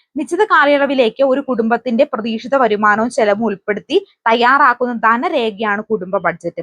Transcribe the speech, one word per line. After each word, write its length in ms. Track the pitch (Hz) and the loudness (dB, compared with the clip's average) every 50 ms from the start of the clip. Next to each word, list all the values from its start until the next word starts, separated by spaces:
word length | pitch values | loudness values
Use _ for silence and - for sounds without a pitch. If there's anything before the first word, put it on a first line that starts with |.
| _ _ - | _ _ -10
നിശ്ചിത 280 | 277 285 - 339 349 427 | -8 -8 -4 -2 0 0
കാലയളവിലേക്ക് 800 | 440 359 311 285 285 285 277 277 262 277 262 240 220 220 - 277 | 2 2 4 4 4 2 2 0 0 0 0 0 0 0 0 0
ഒരു 180 | 269 254 285 | 0 0 0
കുടുംബത്തിന്റെ 600 | 285 - 247 214 226 226 240 233 - 208 226 226 294 | -2 -2 -2 -2 -2 0 -2 -2 -2 -2 0 0 0
പ്രതീക്ഷിത 520 | - - 220 208 233 226 220 - 233 269 | 0 -2 -6 -6 -6 -6 -8 -4 -2 0
വരുമാനവും 540 | 277 247 214 208 202 214 208 208 220 226 247 | 2 2 2 2 2 2 2 2 2 0 -2
ചെലവും 340 | - 277 220 208 202 208 233 | 0 0 0 2 2 0 -2
ഉൾപ്പെടുത്തി 640 | 214 196 - _ - 208 - - - 285 392 392 - _ _ - 226 | -2 -4 -4 _ -6 -6 -6 -4 -2 -2 -2 -2 -4 _ _ -2 0
തയ്യാറാക്കുന്ന 640 | 226 233 233 247 269 277 285 247 240 - 262 247 240 | 2 2 4 4 4 4 4 4 2 0 -2 -4 -2
ധനരേഖയാണ് 880 | 214 226 220 233 240 302 370 339 277 226 220 208 190 226 208 202 208 214 | 0 0 0 2 0 0 -2 -2 -2 -2 -2 -4 -4 -4 -4 -4 -4 -4
കുടുംബ 340 | - 220 185 185 190 190 | -4 -4 -4 -4 -4 -4
ബഡ്ജറ്റ്. 440 | 196 - 170 170 - - 170 - - | -4 -2 -4 -4 -6 -8 -10 -10 -10